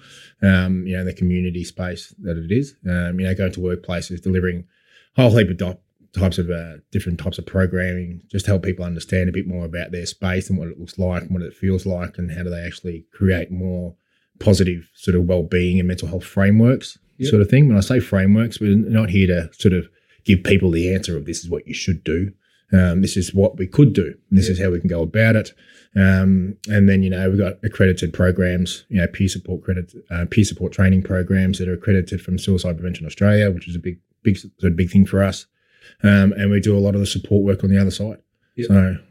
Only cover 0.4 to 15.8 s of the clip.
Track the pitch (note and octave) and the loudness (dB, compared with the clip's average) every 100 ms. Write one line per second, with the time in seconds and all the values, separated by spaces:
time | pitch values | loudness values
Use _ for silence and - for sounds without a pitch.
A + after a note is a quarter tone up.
0.4 | G2 F#2 F#2 F#2 F#2 F#2 F#2 F2 F2+ F2+ | 2 4 2 -4 -4 -6 -6 -2 -2 0
1.4 | F2+ F2 E2 - F2+ F2 - - F#2 E2 | -4 -6 -10 -8 -10 -10 -16 -14 -8 -8
2.4 | E2+ A#2 C#3+ _ F#2 F2 F2 F2+ F#2 F#2 | -2 -2 -2 _ -4 -4 -4 -4 -4 -2
3.4 | F#2 F2+ F2+ F2 - F2 - F2+ F#2+ F#2 | -4 -4 -6 -6 -6 -8 -8 -8 -2 -2
4.4 | F2+ F2 F2+ _ _ _ _ - A#2+ A2+ | -2 -6 -12 _ _ _ _ 2 4 4
5.4 | F#2 F2 F2+ F#2 _ _ _ F#2 F#2 F2+ | 2 -2 -8 -10 _ _ _ -2 -2 -2
6.4 | F2 E2+ E2+ D2+ _ G2 F2+ E2+ E2 - | -4 -6 -10 -18 _ -8 -6 -6 -6 -8
7.4 | - F#2+ F#2 F#2 F2+ F2+ F2 F2 _ G2 | -4 0 0 -2 -4 -6 -8 -14 _ -6
8.4 | G2+ F#2+ G2+ F2+ F2 E2+ - F#2 F2+ F2 | -2 -2 -2 -6 -8 -8 -4 -2 -2 -4
9.4 | F2+ F2+ E2 F2 D#2+ F2 E2+ - F#2+ F#2 | -6 -8 -8 -10 -10 -10 -12 -6 -4 -4
10.4 | - F#2 E2+ - F2 - F#2 F2 F2+ F#2 | -4 -6 -6 -14 -14 -6 -4 -4 -6 -8
11.4 | E2 - F#2+ F#2 G2 F2 F2 - F2 E2 | -8 -6 -2 -2 -4 -6 -8 -8 -10 -8
12.4 | F2+ E2+ E2+ - F2+ E2 _ - G2 F2+ | -8 -8 -12 -12 -12 -12 _ -2 0 0
13.4 | E2+ F2+ F#2 F2+ F2 - _ _ _ - | -4 -8 -6 -6 -10 -14 _ _ _ -4
14.4 | G#2 G2 F2+ E2+ - _ - F2 F2 F2+ | 2 2 2 -2 -12 _ -2 0 2 0
15.4 | E2 F2+ F2+ F#2 | 0 -2 0 0